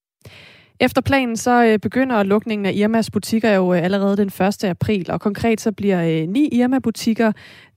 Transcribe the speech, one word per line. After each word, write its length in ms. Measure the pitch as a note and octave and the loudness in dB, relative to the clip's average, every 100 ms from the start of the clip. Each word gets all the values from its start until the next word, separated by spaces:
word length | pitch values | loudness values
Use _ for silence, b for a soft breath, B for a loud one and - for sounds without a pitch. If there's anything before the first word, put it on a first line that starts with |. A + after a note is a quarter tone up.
| _ _ B B B B B B | _ _ B B B B B B
Efter 220 | B3 - | -2 0
planen, 340 | - C4+ B3 A3+ | 0 0 0 -2
så, 280 | - A#3+ | 0 4
øh, 140 | A#3 G#3+ | 4 2
begynder 440 | G#3+ A#3+ C4 A#3 | 0 -2 0 0
lukningen 440 | G3 G#3+ A3+ G#3+ G3 | 2 0 0 -4 -2
af 60 | |
Irmas 360 | F#3 G#3 A3+ G#3 | 0 0 0 -2
butikker 440 | G#3+ - A3+ A3+ | -4 -2 0 2
jo, 200 | G3 F#3 | 2 2
øh, 100 | F3+ | 2
allerede 320 | E3+ G3+ G3 G3+ | 0 0 0 0
den 140 | G3+ | -2
første 380 | - F#3+ G3+ G#3 | 0 -2 0 -4
april, 420 | E3+ - G#3 E3+ | -2 -2 -2 -2
og 100 | E3+ | -4
konkret 400 | G#3+ G3 A#3 A3 | -4 -2 -2 0
så 120 | A#3 | -2
bliver, 280 | G3+ G3+ F#3 | -2 0 0
øh, 260 | E3 D#3+ D#3+ | 2 0 0
ni 200 | G#3+ D4+ | 0 0
Irma-butikker 800 | A#3+ B3 C4 A#3 - - A3 A3+ G#3 B B B | 2 2 0 -2 -2 -2 0 0 -2 B B B